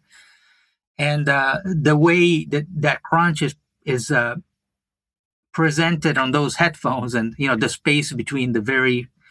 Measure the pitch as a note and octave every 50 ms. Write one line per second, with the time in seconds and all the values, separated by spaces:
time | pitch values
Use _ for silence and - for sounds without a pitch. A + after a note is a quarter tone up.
0 | _ _ _ - - _ _ _ _ _ _ _ _ _ _ _ _ _ _ -
1 | C#3+ D3 D3 D3+ D3 C#3+ C#3 C#3 C3+ C3+ C3+ - - F#3 F#3+ D#3 B2+ D3+ D3+ D3
2 | D#3 E3+ E3+ F3 F3 F3 E3+ D#3 D#3 D#3 C#3+ D3 D3+ - E3+ D3+ D3 D3 C3+ -
3 | - - - E3 E3+ F3 D#3 D3+ D#3+ - - _ _ _ _ _ - - C3 B2
4 | A2+ - D3+ B2 A#2+ A#2 A#2+ E3+ - _ _ _ _ _ _ _ _ _ _ _
5 | _ _ _ _ _ _ _ _ _ _ - - D#3+ D#3 D3 D#3+ E3 E3 E3+ D#3
6 | D3 D#3+ D3 C3+ C3 C3 B2+ D3 D3 C3 - - E3+ E3+ D#3+ - - C3+ B2+ B2+
7 | A#2 A#2+ A#2 A#2 A2 A#2 A2 - C#3 C#3 B2 A2 A#2+ A2 - - - D#3+ D3 D3
8 | C#3+ - D3 A#2 A2 - C#3+ C3+ B2 B2+ A#2 A2+ G#2 A#2+ B2+ C3 C3 B2+ B2 B2
9 | B2 - _ _ _ _